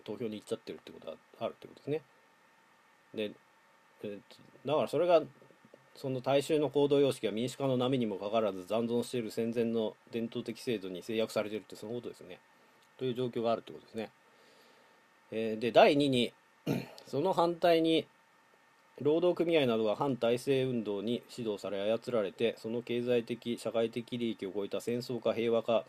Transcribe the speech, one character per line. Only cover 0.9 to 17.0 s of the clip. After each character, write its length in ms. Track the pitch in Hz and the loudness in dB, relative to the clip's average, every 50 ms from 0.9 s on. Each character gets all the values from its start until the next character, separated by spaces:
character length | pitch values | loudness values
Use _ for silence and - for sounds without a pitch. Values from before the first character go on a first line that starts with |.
| - | -18
こ 80 | 80 | -16
と 80 | - - | -14 -14
は 80 | - - _ _ - - | -14 -14 _ _ -12 -8
あ 80 | 117 107 | -8 -8
る 40 | - | -8
っ 20 | |
て 100 | - - | -8 -18
こ 80 | - 82 | -20 -20
と 60 | - | -14
で 40 | - | -8
す 60 | 139 | -6
ね。 120 | 147 156 147 _ _ _ _ _ _ _ _ _ _ _ _ _ _ _ _ _ _ _ _ _ - | -6 -6 -6 _ _ _ _ _ _ _ _ _ _ _ _ _ _ _ _ _ _ _ _ _ -8
で、 160 | 107 107 104 - - _ _ _ _ _ _ _ _ _ _ _ - - | -6 -6 -6 -6 -12 _ _ _ _ _ _ _ _ _ _ _ -12 -12
え 40 | |
ー 100 | 107 101 | -10 -10
と、 200 | 98 - - - - - - - - - | -12 -14 -20 -20 -20 -20 -20 -20 -10 -4
だ 100 | - 143 | 0 2
か 80 | 151 113 | 2 2
ら 60 | 107 | 2
そ 100 | - 143 | 2 0
れ 80 | 175 | 4
が、 160 | 175 175 160 - - - - - - - _ _ - _ - _ _ - | 6 6 4 4 2 -10 -20 -20 -20 -20 _ _ -20 _ -20 _ _ -18
そ 160 | - - 135 | -10 -6 -4
の 100 | 131 127 | -4 -2
大 220 | 127 131 135 143 139 | 0 2 2 2 4
衆 160 | - 165 147 | 2 2 2
の 100 | 151 139 | 2 2
行 200 | 135 143 143 143 | 2 4 4 6
動 120 | 143 143 | 6 6
様 100 | 143 135 | 6 4
式 140 | 123 - - | 2 0 -2
や 80 | 104 98 | -4 -2
民 160 | 110 120 131 | -2 -4 -4
主 80 | 135 | -4
化 100 | - 139 | -2 0
の 120 | 135 131 127 | 0 2 2
波 200 | 123 127 139 127 | 2 2 2 0
に 60 | 120 | 0
も 100 | 107 101 | -2 -2
か 120 | 90 98 104 | -4 -4 0
か 80 | 107 | 0
わ 40 | 113 110 | 2 2
ら 100 | 101 95 | 2 -2
ず 140 | 92 90 | -4 -4
残 200 | 87 101 113 117 | -2 -2 0 0
存 160 | 113 120 120 117 | 0 0 -2 -2
し 80 | - | -2
て 80 | - 123 | -4 -4
い 40 | 113 | -4
る 80 | 104 | -4
戦 220 | - - 113 113 117 | -4 -4 -4 -2 0
前 100 | 120 117 | 0 0
の 300 | 117 113 113 110 104 - _ _ - - | 0 0 0 -2 -2 -4 _ _ -8 -6
伝 140 | 117 113 | -6 -6
統 180 | 113 - 123 113 | -4 -6 -8 -8
的 160 | - 113 - | -8 -8 -8
制 180 | - 131 117 101 | -4 -4 -4 -4
度 120 | 92 92 | -4 -8
に 120 | 92 87 - | -10 -10 -8
制 140 | - 113 | -4 -2
約 160 | 110 110 107 - | -2 -2 0 0
さ 100 | 117 104 | -2 -2
れ 60 | 104 | -2
て 80 | 107 | -4
い 20 | 107 | -8
る 40 | 95 | -10
っ 20 | |
て、 80 | - - | -10 -16
そ 120 | - - | -14 -12
の 60 | 107 117 | -10 -10
こ 80 | 123 | -8
と 80 | 117 98 | -8 -10
で 60 | - | -14
す 60 | - | -14
ね。 180 | - 90 90 - _ _ _ _ _ _ _ _ _ _ _ - | -16 -18 -18 -18 _ _ _ _ _ _ _ _ _ _ _ -6
と 60 | 131 | -4
い 80 | 131 120 | -4 -2
う 20 | |
状 120 | 117 127 | -2 -4
況 160 | 123 - 120 113 | -4 -2 -2 0
が 100 | 117 113 | 0 0
あ 40 | |
る 40 | 98 | 0
っ 20 | - | -2
て 100 | - 80 | -8 -16
こ 60 | 76 | -18
と 80 | - | -18
で 60 | - - | -12 -10
す 20 | |
ね。 160 | 113 107 - _ _ _ _ _ _ - - - - - - - _ - _ _ _ _ _ _ _ _ - | -8 -8 -10 _ _ _ _ _ _ -20 -20 -20 -20 -20 -20 -20 _ -20 _ _ _ _ _ _ _ _ -8
え 240 | 110 110 113 113 110 | -4 -4 -2 -2 -2
ー、 20 | 107 | 0
で、 140 | 117 117 104 | 0 4 8
第 240 | 151 214 214 156 | 8 8 10 8
二 120 | 143 147 143 | 6 4 4
に、 240 | 131 123 117 - - _ _ _ _ _ - | 4 4 2 2 0 _ _ _ _ _ -4
<clears throat> 400 | - 131 127 127 - - - | -4 -4 -4 -4 -10 -16 -20